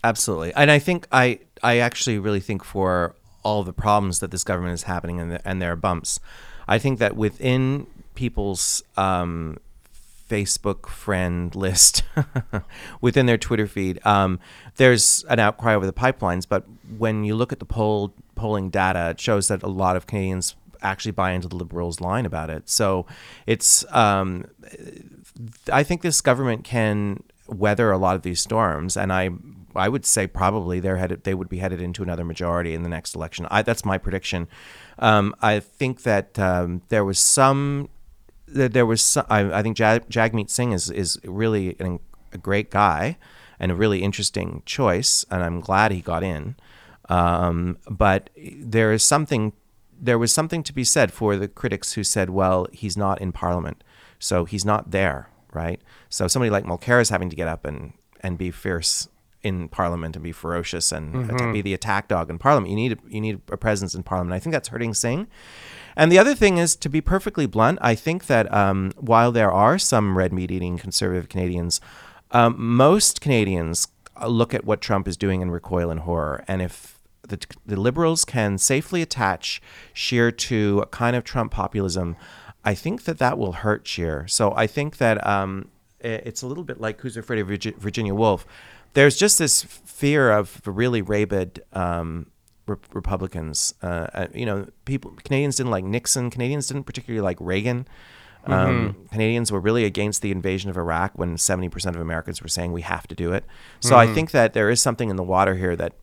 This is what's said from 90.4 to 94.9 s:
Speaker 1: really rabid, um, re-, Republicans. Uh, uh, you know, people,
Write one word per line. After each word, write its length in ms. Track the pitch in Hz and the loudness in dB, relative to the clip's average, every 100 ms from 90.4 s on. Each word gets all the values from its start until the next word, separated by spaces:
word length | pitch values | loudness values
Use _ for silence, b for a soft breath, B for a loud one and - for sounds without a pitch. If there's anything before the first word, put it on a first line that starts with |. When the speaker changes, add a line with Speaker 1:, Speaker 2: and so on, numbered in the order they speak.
| 98 - - | 0 -8 -8
Speaker 1:
really 340 | 95 123 117 | -2 0 0
rabid, 600 | 95 104 104 98 90 - - | 0 0 0 -2 -4 -8 -12
um, 580 | 95 87 85 82 82 80 _ _ _ - | -4 -4 -2 -4 -8 -10 _ _ _ -10
re-, 100 | 101 - | -10 -8
Republicans. 800 | - 87 98 92 85 80 76 - - | -6 -4 -4 -4 -6 -6 -4 -6 -6
Uh, 260 | 90 87 82 | -6 -4 -6
uh, 140 | - 90 | -6 -8
you 100 | - | -6
know, 220 | 117 101 98 _ | -4 -4 -8 _
people, 280 | - | -8